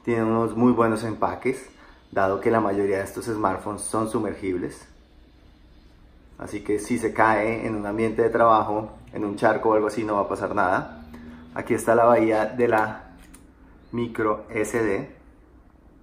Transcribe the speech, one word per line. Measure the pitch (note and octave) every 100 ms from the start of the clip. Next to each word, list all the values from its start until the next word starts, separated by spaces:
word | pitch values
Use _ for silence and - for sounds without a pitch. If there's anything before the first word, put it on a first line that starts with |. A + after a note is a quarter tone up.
| -
tiene | A#2
unos | A2+ A2+ A2+ G#2+
muy | B2
buenos | A2+ A#2 G#2+
empaques, | A2+ G#2+ F#2+ - B2+ B2+ - - - - _
dado | G2+ F#2+ G2
que | A#2
la | A2+
mayoría | G2+ G2+ G2+ G2
de |
estos | F#2+ - A#2
smartphones | G#2+ G2 F#2 G#2 G2
son | - A2 A2
sumergibles. | A#2+ F#2+ - F#2+ F2+ C#2+ - - - _ - - _ - - - - - - - - - -
Así | - G#2
que | - G#2
si | - A#2+
se | A2
cae | A2 A2 G#2+ A2 A2+ A#2
en |
un | G#2+
ambiente | G2+ A2 A2+ A2
de | A2+
trabajo, | A2+ A2+ G#2+ G#2 G#2+ A2 - -
en | G2+ G#2
un | G2+
charco | A2+ A2 A2+
o |
algo | G#2+ G#2+
así, | A#2
no | G#2+
va | G#2
a | F#2+
pasar | - F#2+
nada. | G2+ F#2 G#2+ D3 - - - - - -
Aquí | - -
está | A2 -
la | A#2
bahía | A#2 A#2 A2 G#2+ G#2+
de | A#2+ A#2
la | A2 G#2+ - - - - - - _ - - -
micro | A#2 A#2 A2+ A2 G#2 -
S | A#2 G#2+ A#2+
D. | A2 G2 - - - - - - - _ - -